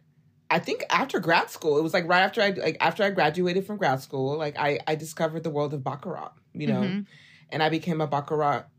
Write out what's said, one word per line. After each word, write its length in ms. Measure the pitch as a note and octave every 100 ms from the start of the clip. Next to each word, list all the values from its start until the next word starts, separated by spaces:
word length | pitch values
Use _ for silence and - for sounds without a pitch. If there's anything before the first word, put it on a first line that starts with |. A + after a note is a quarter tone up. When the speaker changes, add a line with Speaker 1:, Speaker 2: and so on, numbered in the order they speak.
| _ _ _ _ -
Speaker 1:
I 100 | -
think 260 | - G#4 -
after 300 | - C4+ -
grad 300 | E3 E3+ -
school, 280 | - E3 D3
it 40 |
was, 120 | D#3+
like, 140 | F#3 E3
right 140 | F3+
after 200 | G3 G#3+
I, 80 | G3+
like, 260 | F3+ - D#3
after 240 | - A3
I 60 | G3+
graduated 560 | F#3 D#3 D#3+ F3+ F3 F#3+
from 120 | G#3
grad 240 | F3 C3
school, 360 | - C3+ C3 D3
like, 180 | D3+ D3
I, 220 | C#3+ C#3+ -
I 80 | D#3
discovered 480 | D#3 - E3 D#3+
the 60 | E3
world 240 | D3 D3
of 100 | D3
Baccarat, 480 | C3+ C#3 - - - - _
you 140 | - A3
know, 140 | G#3+
Speaker 2:
Mm-hmm. 200 | G3+ G3 G3+ - - - _
Speaker 1:
and 140 | C#3+
I 60 | D#3
became 320 | D#3+ E3 D#3
a 60 | D#3
Baccarat 560 | C#3+ C#3+ D3+ D3 B2+ -